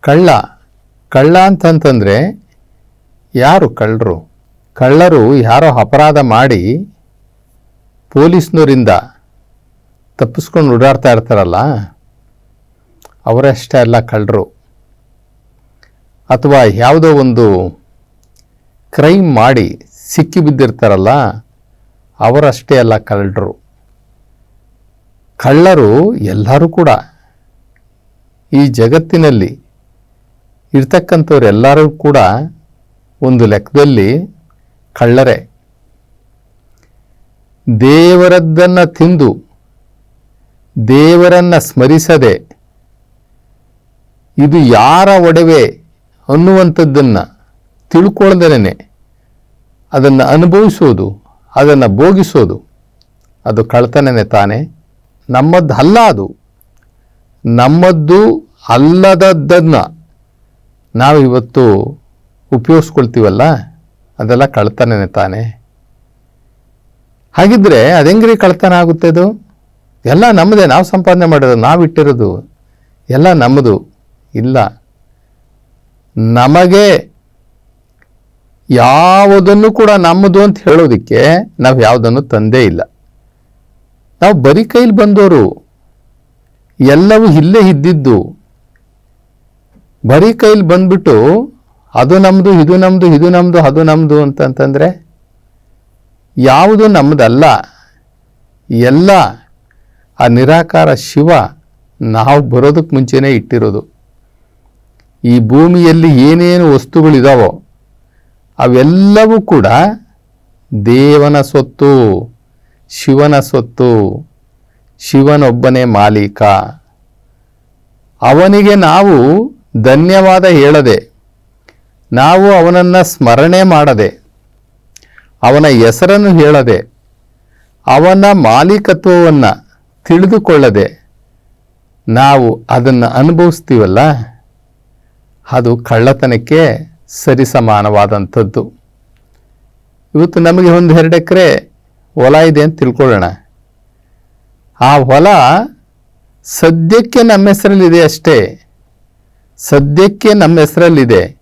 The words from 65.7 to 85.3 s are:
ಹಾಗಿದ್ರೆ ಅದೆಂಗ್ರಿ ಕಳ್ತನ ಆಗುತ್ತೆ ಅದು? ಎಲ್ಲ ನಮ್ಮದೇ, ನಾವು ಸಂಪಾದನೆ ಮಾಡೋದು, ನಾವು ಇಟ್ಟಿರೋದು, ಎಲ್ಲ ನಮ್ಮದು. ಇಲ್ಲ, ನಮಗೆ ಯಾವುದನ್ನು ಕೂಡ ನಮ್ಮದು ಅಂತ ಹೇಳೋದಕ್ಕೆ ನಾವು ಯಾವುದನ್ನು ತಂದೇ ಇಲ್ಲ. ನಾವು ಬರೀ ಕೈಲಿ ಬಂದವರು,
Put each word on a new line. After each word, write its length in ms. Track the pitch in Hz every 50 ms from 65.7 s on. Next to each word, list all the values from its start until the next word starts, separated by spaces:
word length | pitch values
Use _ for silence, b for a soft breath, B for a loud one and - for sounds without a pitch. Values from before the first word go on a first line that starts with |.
| _ _ _ _ _ _ _ _ _ _ _ _ _ _ _ _ _ _ _ _ _ _ _ _ _ _ _ _ _ _ _ _
ಹಾಗಿದ್ರೆ 580 | _ - 175 202 233 226 196 196 151 117 110 139
ಅದೆಂಗ್ರಿ 460 | 175 170 143 156 185 226 220 226 226
ಕಳ್ತನ 360 | 202 - 180 180 180 - 190
ಆಗುತ್ತೆ 360 | 180 175 175 170 165 165 - 170
ಅದು? 160 | 165 170 180 202 220 208 - _ _ _ _ _ _ _ _ _ _ _ _
ಎಲ್ಲ 200 | 117 135 170 220 240
ನಮ್ಮದೇ, 360 | 214 185 165 196 220 208 190
ನಾವು 180 | 147 131 160 185
ಸಂಪಾದನೆ 420 | - - 190 175 190 180 180 175
ಮಾಡೋದು, 280 | 165 160 143 139 127 123
ನಾವು 300 | 117 113 127 160 175 175
ಇಟ್ಟಿರೋದು, 760 | 156 165 156 151 143 135 117 110 95 90 - - _ _ _ _ _ _ _ _ _ _ _ _ -
ಎಲ್ಲ 220 | 131 131 160 185
ನಮ್ಮದು. 540 | 180 156 120 120 135 143 135 117 101 90 - _ _ _ _ _ _ _ _ _ _
ಇಲ್ಲ, 480 | - 113 127 131 131 104 95 - _ _ _ _ _ _ _ _ _ _ _ _ _ _ _ _ _ _ _ _ _ _ _ _ _ _ _ _
ನಮಗೆ 920 | 110 110 113 117 120 123 131 151 175 185 180 180 196 208 202 175 - - - _ _ _ _ _ _ _ _ _ _ _ _ _ _ _ _ _ _ _ _ _ _ _ _ _ _ _ _ _ _ _ -
ಯಾವುದನ್ನು 1040 | 127 123 120 127 135 151 170 185 185 196 202 202 196 196 175 190 202 208 214 220
ಕೂಡ 180 | 214 - 220 208
ನಮ್ಮದು 520 | 208 196 175 165 170 185 196 196 175 196
ಅಂತ 160 | 202 208 202 -
ಹೇಳೋದಕ್ಕೆ 800 | - 180 147 - 170 139 120 95 - - 113 113 127 147 165 180 220 - _ -
ನಾವು 200 | 120 127 131 127
ಯಾವುದನ್ನು 420 | 113 107 120 127 113 117 117 135
ತಂದೇ 420 | 143 - - 107 107 110 113 131 123
ಇಲ್ಲ. 160 | 98 82 85 - _ _ _ _ _ _ _ _ _ _ _ _ _ _ _ _ _ _ _ _ _ _ _ _ _ _ _
ನಾವು 120 | 170 190 208
ಬರೀ 300 | 156 123 139 139 202 226
ಕೈಲಿ 260 | - - 240 247 233
ಬಂದವರು, 760 | 208 202 208 208 202 214 202 190